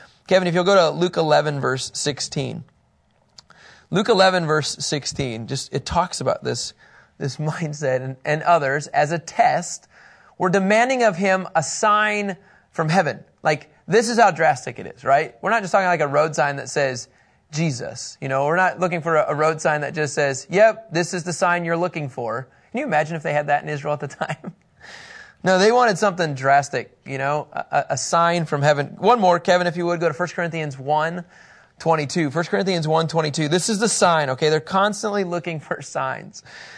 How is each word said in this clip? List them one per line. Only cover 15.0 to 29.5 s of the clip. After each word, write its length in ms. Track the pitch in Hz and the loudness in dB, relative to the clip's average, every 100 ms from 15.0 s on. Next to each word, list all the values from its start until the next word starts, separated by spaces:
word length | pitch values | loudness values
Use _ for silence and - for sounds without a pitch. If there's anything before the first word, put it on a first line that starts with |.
| 127 | 2
right? 300 | 139 160 - | 2 2 -6
We're 100 | 190 | -2
not 100 | 226 | -2
just 100 | 185 | 0
talking 160 | 202 185 | 0 2
like 140 | 170 | 2
a 60 | 147 | 2
road 280 | 143 156 151 | 2 0 0
sign 220 | 143 139 | -2 -2
that 100 | - | -6
says 400 | 151 135 123 - _ _ _ _ | -2 -2 -4 -12 _ _ _ _
Jesus. 640 | 151 165 120 - 120 - - | -4 -2 -2 -8 -12 -14 -12
You 80 | 139 | -4
know, 200 | 135 143 | 0 2
we're 100 | 175 | 2
not 240 | 185 - | 2 2
looking 200 | 180 170 | -2 -2
for 140 | 160 156 | 0 2
a, 120 | - | 2
a 60 | 147 | 0
road 260 | 156 156 | 0 0
sign 180 | 165 151 | -2 -2
that 120 | 139 | -4
just 200 | 160 147 | -4 -4
says, 320 | - 139 131 - | 0 -2 -2 -2
"Yep, 420 | 175 220 220 - | 4 4 2 -6
this 220 | 160 175 | -4 -2
is 100 | 180 | -4
the 80 | 175 | -6
sign 320 | - 180 175 | -2 0 0
you're 140 | 170 170 | 0 -2
looking 320 | 175 165 139 | -2 -4 -8
for." 400 | 127 120 117 131 _ _ | -6 -6 -6 -8 _ _
Can 60 | 233 | -6
you 80 | 294 | 0
imagine 280 | 156 156 165 | 0 0 -4
if 60 | |
they 120 | 160 | -2
had 140 | 147 147 | -2 0
that 140 | 143 | -2
in 80 | 151 | -2
Israel 240 | 151 151 | -6 -4
at 60 | 147 | -6
the 80 | 143 | -6
<laughs> 180 | - - | -8 -8
time? 300 | 160 185 - _ _ - - - - - _ | -8 -12 -18 _ _ -20 -20 -20 -20 -20 _
No, 160 | 175 185 | 0 4
they 120 | 208 | 6
wanted 280 | 247 240 175 | 6 4 2
something 340 | 208 180 160 | 0 0 -4
drastic, 640 | 131 135 143 139 123 - _ 131 | 0 4 4 4 -6 -8 _ -10
you 140 | 135 | -6
know, 280 | 139 151 - | -2 -2 -4
a, 60 | - | -10
a, 260 | - 143 - | -4 -2 -2
a 60 | 139 | -6
sign 480 | - 170 170 175 156 | 0 2 2 0 -2
from 180 | 147 | 0
heaven. 320 | 147 143 143 - | 4 4 2 -2
One 220 | 190 247 | 2 4
more, 200 | 185 170 | 4 2
Kevin, 280 | 190 | 4